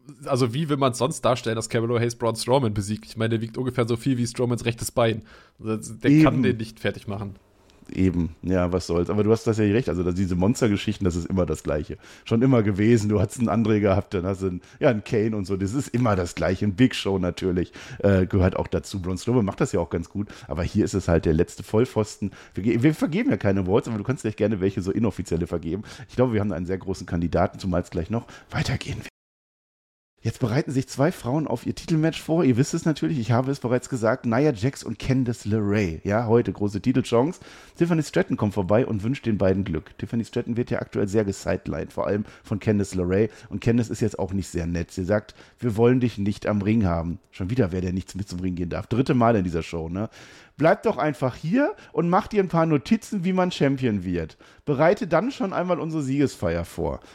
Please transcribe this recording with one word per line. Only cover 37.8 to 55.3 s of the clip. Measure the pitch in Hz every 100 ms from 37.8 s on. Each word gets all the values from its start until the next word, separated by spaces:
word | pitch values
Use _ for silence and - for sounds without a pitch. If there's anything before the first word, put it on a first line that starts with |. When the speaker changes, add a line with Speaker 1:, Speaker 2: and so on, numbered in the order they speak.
| 170 165
Speaker 2:
Stratton | 143 165 - 135
kommt | 107
vorbei | 104 90 107 127
und | 107
wünscht | 110 139 113
den | 101
beiden | 95 95
Glück. | 95 78 - -
Tiffany | 95 117
Stratton | 104 120 117 117
wird | 120
ja | -
aktuell | - 113 104
sehr | 104
gesidelined, | 101 95 87 92 - 76 80
vor | - -
allem | 104 - -
von | - 107
Candice | - 104 98
LeRae. | 92 90 95 110 - -
Und | 101
Candice | 120 120 110
ist | 110
jetzt | 110 -
auch | 95
nicht | 98 90
sehr | 87 82
nett. | 85 85
Sie | -
sagt, | 90 104 - - - _
„Wir | 120 104
wollen | 117 127
dich | 120 -
nicht | 101 101 -
am | 104
Ring | 98 113
haben.“ | 95 82 85 82 _
Schon | - 92
wieder, | 123 95
wer | 92
der | 90
nichts | 92 -
mit | 92 98
zum | 90
Ring | 92
gehen | 90 87
darf. | 80 -
Dritte | 113 131
Mal | 131 117
in | 110
dieser | 90 82
Show, | - 82 80
ne? | 92 110 - - - - -
„Bleib | 156 202
doch | 226 185
einfach | 151 - 131
hier | - 156 247 302 415 -
und | - 170
mach | 185 -
dir | 208
ein | 185
paar | 165 160
Notizen, | 151 - 220 - 208
wie | 175
man | 185 180
Champion | - 143 135 127 104
wird. | 90 85 78 - - - -
Bereite | 135 160 202 196
dann | 160 233